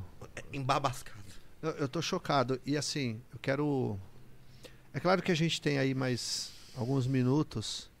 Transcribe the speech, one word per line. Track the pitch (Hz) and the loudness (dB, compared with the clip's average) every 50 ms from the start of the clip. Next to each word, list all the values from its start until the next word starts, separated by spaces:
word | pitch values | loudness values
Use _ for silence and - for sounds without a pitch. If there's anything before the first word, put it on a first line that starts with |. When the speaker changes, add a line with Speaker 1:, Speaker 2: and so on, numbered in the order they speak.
| 95 - - - - - - | -6 -8 -12 -14 -14 -12 -10
Speaker 1:
É, | - - - | -10 -10 -8
embabascado. | - 143 135 131 135 151 139 135 127 - - - 110 107 - - - - - - - - | -6 -2 0 2 2 2 2 0 -2 -4 -8 -10 -12 -12 -12 -12 -12 -12 -14 -14 -10 -6
Speaker 2:
eu, | - 160 | -4 -4
eu | 151 - 147 131 | -2 -2 -2 -2
tô | - 170 | 0 -2
chocado. | 151 - 190 175 - - 147 139 127 123 131 127 - | -2 0 -2 -2 2 2 4 4 4 4 0 -2 -2
E | 135 143 | -2 -2
assim, | 147 135 - - 151 135 120 110 113 123 - - | 0 0 -2 -2 -2 -2 -2 -2 -6 -8 -12 -14
eu | 120 | -4
quero, | - - 139 139 151 147 139 131 123 117 104 95 98 - - - - - - - - - - - - - - - - - - | -2 0 0 2 2 2 2 2 2 0 -2 -4 -8 -10 -14 -16 -16 -16 -18 -18 -18 -18 -18 -18 -18 -18 -18 -20 -16 -12 -6
é | 143 | 0
claro | - 175 190 180 | 4 4 4 4
que | 170 - | 4 4
a | 180 | 4
gente | 147 165 165 - - | 4 4 2 2 0
tem | - 151 143 139 | 0 2 2 4
aí | 135 135 131 | 4 4 2
mais | 131 135 127 123 113 - - - - - - - - - - - | 2 2 0 0 0 -2 -2 -4 -4 -4 -6 -10 -14 -16 -12 -6
alguns | 135 110 123 139 139 123 | -2 0 2 4 4 4
minutos | 127 135 131 123 127 135 156 151 - - 113 104 - - - - - - - | 4 4 4 6 6 6 4 4 2 -2 -4 -4 -4 -6 -6 -8 -12 -16 -20